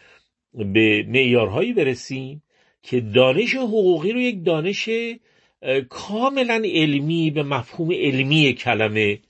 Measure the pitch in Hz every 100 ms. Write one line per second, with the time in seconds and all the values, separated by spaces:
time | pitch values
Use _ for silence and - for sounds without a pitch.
0 | _ _ _ _ _ 123 101 104 110 104
1 | 104 123 127 120 107 117 226 233 139 120
2 | - 131 131 147 - _ _ _ - 123
3 | 110 110 127 143 226 262 247 214 185 165
4 | 180 240 247 196 165 160 170 202 220 226
5 | 233 240 _ _ _ _ 131 135 127 -
6 | - 208 262 277 247 226 220 165 156 143
7 | 147 165 160 147 143 135 - - 165 175
8 | 147 131 135 156 143 - 120 107 110 107
9 | 104 101 _